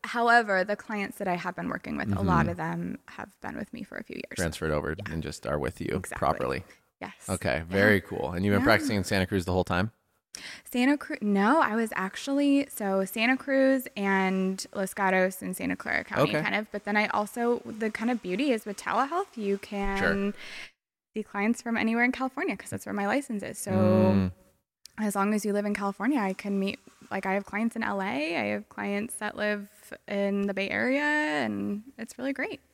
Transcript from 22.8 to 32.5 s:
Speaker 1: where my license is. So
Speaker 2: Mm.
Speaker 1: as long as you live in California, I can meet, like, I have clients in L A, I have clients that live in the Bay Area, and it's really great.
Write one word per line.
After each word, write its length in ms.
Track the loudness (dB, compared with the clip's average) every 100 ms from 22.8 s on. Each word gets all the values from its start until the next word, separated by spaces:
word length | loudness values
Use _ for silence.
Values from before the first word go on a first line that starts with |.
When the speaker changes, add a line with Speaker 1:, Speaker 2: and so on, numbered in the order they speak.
| -6
Speaker 1:
where 60 |
my 140 | -2 0
license 360 | 0 0 -6
is. 160 | -6 -8
So 120 | 0
Speaker 2:
Mm. 600 | 4 6 6 6 6 2 -2 _ _ _ _ -20 -4
Speaker 1:
as 160 | -2
long 200 | 0 2
as 100 | 2
you 80 | 0
live 120 | -2 0
in 80 |
California, 440 | -2 -4 -2 0 0
I 140 | 0
can 260 | -2 -2 0
meet, 200 | 0 -4 -12 _ -8
like, 160 | -6 -2
I 80 |
have 100 | -2
clients 320 | -2 -2 -2 -2
in 60 |
L 180 | -4 -2
A, 340 | -2 -2 -2 -2
I 80 | -2
have 140 | -4 -6
clients 460 | -8 -4 -4 -4 -8
that 200 | -8 -4
live 560 | -4 -4 -6 -18 -18 -18 -6
in 360 | -2 0 0
the 120 | 0
Bay 140 | -2 -2
Area, 300 | 0 2 2
and 800 | 2 0 0 0 -2 -2 -2 -4 -8 -14
it's 200 | -14 -6
really 140 | -6
great. 280 | -4 -6